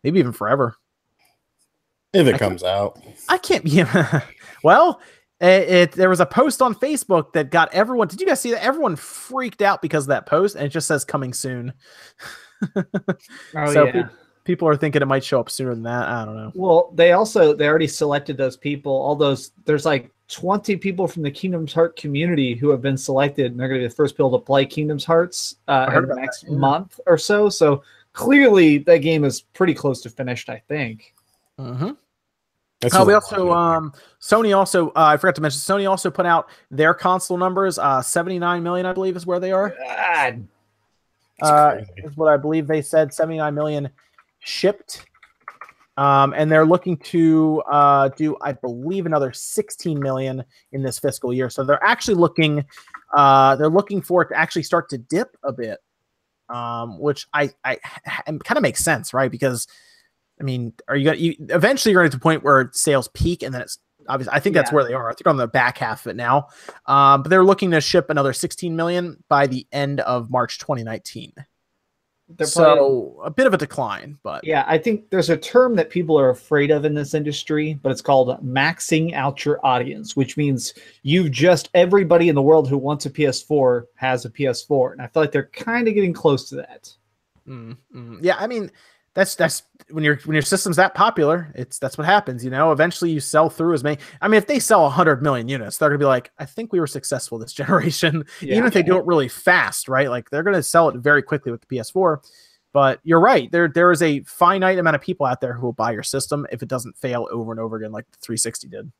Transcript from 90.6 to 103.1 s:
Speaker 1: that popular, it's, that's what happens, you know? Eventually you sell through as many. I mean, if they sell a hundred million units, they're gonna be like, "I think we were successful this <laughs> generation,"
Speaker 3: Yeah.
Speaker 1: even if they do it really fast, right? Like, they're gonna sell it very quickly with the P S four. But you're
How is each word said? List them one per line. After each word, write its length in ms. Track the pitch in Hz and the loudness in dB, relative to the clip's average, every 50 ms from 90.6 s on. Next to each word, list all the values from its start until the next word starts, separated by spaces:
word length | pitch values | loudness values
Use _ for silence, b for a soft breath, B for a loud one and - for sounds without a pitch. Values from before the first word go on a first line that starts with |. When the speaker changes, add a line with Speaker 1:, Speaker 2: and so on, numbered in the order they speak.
| - 196 165 | -2 -2 2
Speaker 1:
that 180 | 156 190 185 - | 2 2 2 4
popular, 580 | - 196 226 - 180 151 143 160 175 165 151 - | 2 2 2 2 0 0 2 0 -2 -4 -10 -12
it's, 240 | - 123 _ - - | -14 -14 _ -10 -8
that's 180 | 135 131 - | -8 -8 -6
what 80 | - 151 | -4 0
happens, 380 | 170 202 208 202 - 127 117 120 | 2 2 2 2 -2 -10 -8 -8
you 60 | 127 | -6
know? 200 | 127 135 156 165 | -2 2 2 2
Eventually 380 | 151 135 160 175 170 - 175 170 | 4 2 2 0 0 -2 -2 -2
you 100 | 160 147 | -2 -4
sell 300 | - - - 151 160 156 | -4 0 2 2 2 2
through 240 | - - 165 170 170 | 0 -2 -2 0 0
as 100 | 139 123 | 0 -2
many. 140 | 147 151 B B B B B | -4 -6 B B B B B
I 60 | - | 0
mean, 100 | 196 220 | 2 2
if 80 | 214 202 | 2 2
they 140 | - 294 247 | 2 -2 -2
sell 260 | - - 220 190 160 | 2 2 4 4 4
a 40 | 143 | 4
hundred 340 | 131 160 175 160 143 123 143 | 2 2 2 2 2 2 0
million 260 | 151 135 120 113 123 | -2 -2 -2 -4 -6
units, 280 | 139 131 110 101 - | -8 -8 -8 -10 -4
they're 120 | - 160 147 | 0 0 0
gonna 80 | 143 | 2
be 80 | 139 143 | 2 2
like, 260 | 139 131 123 - - _ | 2 2 2 -2 -8 _
"I 80 | - 147 | -16 -18
think 260 | - _ - 233 226 | -14 _ -12 -10 -4
we 80 | - 180 | -2 -2
were 60 | 160 | -2
successful 520 | 139 - 139 - - 143 123 - - 117 113 | -2 -6 -10 -8 -6 -6 -6 -6 -10 -12 -12
this 120 | 110 - - | -12 -14 -10
<laughs> 80 | - | -8
generation," 640 | 139 - 190 165 - 170 - - - 160 147 160 143 B B B | -2 0 0 2 2 -2 -2 0 -2 -2 -2 -4 -8 B B B
Speaker 3:
Yeah. 140 | 170 135 131 | -6 -2 0
Speaker 1:
even 140 | 220 247 | 2 2
if 60 | 240 - | 2 2
they 100 | 196 170 | 2 2
do 140 | 165 185 | 4 2
it 80 | 185 - | 2 2
really 200 | 175 175 151 135 | 2 0 0 0
fast, 640 | 120 - - - 180 180 175 127 98 - - - - | -2 -6 -2 2 2 4 4 2 0 -4 -8 -6 -2
right? 220 | 131 131 143 131 | 0 0 0 0
Like, 180 | 120 123 113 _ | -2 -6 -6 _
they're 140 | - 147 165 | -6 -4 -2
gonna 180 | 202 196 175 | 0 0 0
sell 280 | 135 - - 170 170 147 | -2 2 2 4 4 4
it 60 | - | 0
very 260 | 123 120 147 147 143 - | -2 0 2 2 2 2
quickly 280 | - 151 139 _ 131 | -2 -6 -6 _ -8
with 80 | 117 113 | -10 -10
the 60 | _ | _
P 120 | _ 131 120 | _ -10 -10
S 100 | 110 - | -10 -6
four. 320 | - 185 190 170 151 143 b b b b b b b b b _ | -2 0 0 0 0 -2 b b b b b b b b b _
But 280 | - 143 139 135 131 - _ | 0 2 2 2 2 -2 _
you're 160 | 160 | 2